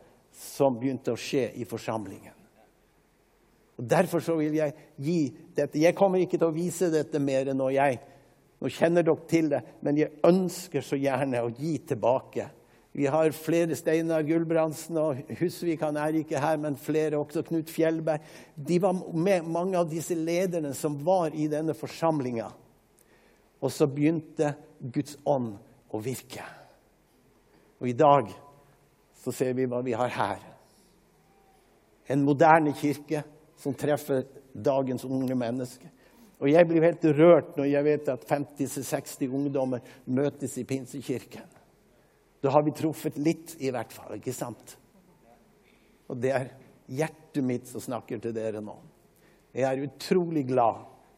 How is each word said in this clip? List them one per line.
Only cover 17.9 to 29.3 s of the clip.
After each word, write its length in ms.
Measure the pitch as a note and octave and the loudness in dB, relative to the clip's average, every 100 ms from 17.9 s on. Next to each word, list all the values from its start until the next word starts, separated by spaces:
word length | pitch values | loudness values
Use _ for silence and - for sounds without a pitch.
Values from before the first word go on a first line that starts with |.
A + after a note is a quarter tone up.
| D#3+ D#3+ D3+ - - - | 0 -2 -4 -6 -20 -20
De 240 | - C#3+ F3 | -12 0 2
var 100 | F#3+ | 2
med, 540 | F#3 - E3 F3 F#3+ E3 | 0 -2 0 2 2 0
mange 320 | E3 F3+ F#3 | -2 0 0
av 100 | E3+ | 0
disse 280 | E3 D3 E3+ | -2 -4 -4
lederne 580 | D#3+ E3+ F#3+ E3+ D3 B2+ | -2 0 0 -2 -6 -4
som 220 | D#3 C#3+ | -6 -4
var 320 | D3 F#3+ E3 | 0 2 2
i 140 | D3+ D3+ | -2 -2
denne 240 | D3+ D#3+ | -2 -4
forsamlingen. 840 | D3 C3+ - E3 D#3 B2+ A#2 G2 - - _ _ _ _ _ _ _ _ - | -6 -8 -2 0 0 -2 -6 -8 -12 -20 _ _ _ _ _ _ _ _ -6
Og 120 | C3+ | -4
så 140 | - D3+ | 0 0
begynte 640 | C3+ D3 E3 D#3 - D3+ C#3 - - | 2 0 0 -6 -4 -4 -4 -14 -16
Guds 380 | C3+ C3 C#3 - - | -10 -6 -6 -6 -2
ånd 300 | C#3 A#2+ G2 - - _ | -2 -2 -8 -18 -20 _
å 120 | A2 | -8
virke. 420 | A2 B2 - - - - - _ _ _ _ _ _ _ _ _ _ - | -6 -8 -10 -14 -16 -18 -20 _ _ _ _ _ _ _ _ _ _ -8
Og 80 | B2+ | -4
i 80 | A#2+ | 4
dag 320 | D3+ C#3 D3 - - - _ _ _ _ _ _ | 6 6 4 -8 -20 -20 _ _ _ _ _ _
så 100 | - | -8